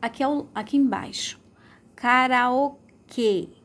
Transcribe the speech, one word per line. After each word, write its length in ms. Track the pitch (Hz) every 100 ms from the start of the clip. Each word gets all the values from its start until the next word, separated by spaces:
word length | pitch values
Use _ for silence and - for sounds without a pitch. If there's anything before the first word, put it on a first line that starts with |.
aqui 220 | 233 226
é 60 | 269
o, 180 | 285 285
aqui 220 | - 214 285
embaixo, 640 | 277 208 - - - - _ _ - - _
karaokê 1500 | - 247 254 254 254 247 247 285 285 - _ _ - 226 196 - -